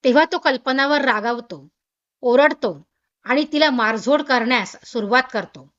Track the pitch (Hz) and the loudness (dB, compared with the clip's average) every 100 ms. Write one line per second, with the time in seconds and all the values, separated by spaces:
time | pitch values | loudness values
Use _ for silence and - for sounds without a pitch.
0 | 262 254 320 370 311 254 262 262 277 294 | 4 2 2 0 -2 -2 -4 -2 0 0
1 | 277 214 226 233 233 156 139 _ _ _ | 0 -2 -2 -6 -10 -18 -18 _ _ _
2 | _ _ 247 254 294 294 220 147 _ _ | _ _ 2 4 4 2 -6 -6 _ _
3 | _ _ - 269 302 302 311 247 214 226 | _ _ -2 0 0 2 2 2 -2 -2
4 | 233 294 294 254 226 247 185 - - 240 | 0 0 2 0 2 -2 -2 -12 -10 -8
5 | 208 247 254 220 180 143 135 | 0 0 0 -8 -8 -16 -20